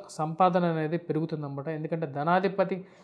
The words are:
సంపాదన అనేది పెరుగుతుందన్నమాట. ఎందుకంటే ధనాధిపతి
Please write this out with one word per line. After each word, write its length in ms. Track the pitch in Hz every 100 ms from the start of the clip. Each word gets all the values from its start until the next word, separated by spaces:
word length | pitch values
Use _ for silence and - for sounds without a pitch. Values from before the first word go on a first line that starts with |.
| -
సంపాదన 560 | - 156 160 185 180 175
అనేది 320 | 160 156 170
పెరుగుతుందన్నమాట. 680 | 170 151 160 151 147 139 147
ఎందుకంటే 400 | 156 160 165 156
ధనాధిపతి 800 | 139 156 185 185 190 180 190 - -